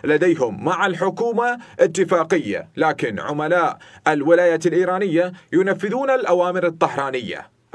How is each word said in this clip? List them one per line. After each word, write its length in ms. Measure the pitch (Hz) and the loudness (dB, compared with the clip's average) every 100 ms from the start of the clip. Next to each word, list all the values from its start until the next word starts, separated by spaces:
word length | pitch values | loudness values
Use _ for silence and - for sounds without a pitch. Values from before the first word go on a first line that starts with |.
لديهم 600 | 139 151 180 160 120 95 | 0 2 2 2 0 -2
مع 220 | 143 175 196 | -4 -2 -2
الحكومة 720 | 160 185 190 233 220 240 240 - - | -2 -4 -2 -2 0 -2 -4 -6 0
اتفاقية، 880 | 175 175 170 175 160 185 101 87 - - | 0 2 0 2 2 0 -2 -8 -8 -2
لكن 440 | 156 - 127 101 | -2 0 -4 -4
عملاء 580 | 113 147 156 175 156 - - - 151 | -6 -4 0 0 0 -4 -16 -4 0
الولاية 520 | 151 147 170 175 160 170 | 2 4 4 4 2 0
الإيرانية 680 | 165 180 185 202 160 180 180 - | 0 0 -2 0 0 -2 -6 -2
ينفذون 580 | 170 190 190 214 247 269 | 0 0 -2 -2 -2 0
الأوامر 560 | 254 190 180 180 180 175 | 0 2 2 2 0 -2
الطهرانية. 840 | 165 170 139 135 131 95 - - _ _ | 0 0 0 -4 -4 -6 -12 -14 _ _